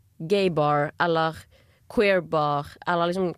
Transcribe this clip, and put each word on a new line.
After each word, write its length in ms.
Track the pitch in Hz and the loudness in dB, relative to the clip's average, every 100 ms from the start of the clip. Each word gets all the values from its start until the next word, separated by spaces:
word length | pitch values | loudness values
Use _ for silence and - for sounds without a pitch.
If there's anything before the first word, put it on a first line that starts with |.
| _ - | _ -14
gay 300 | 165 202 190 | -2 0 2
bar 440 | 156 147 147 147 - | 2 2 2 0 -2
eller 340 | 170 160 160 156 - _ _ _ - | 0 0 0 -4 -14 _ _ _ -6
queer 300 | - 208 190 | 0 2 2
bar 480 | 160 160 147 143 147 - - | 0 0 0 -2 -6 -8 -2
eller 220 | 175 170 | 0 0
liksom 240 | 180 180 | -2 -4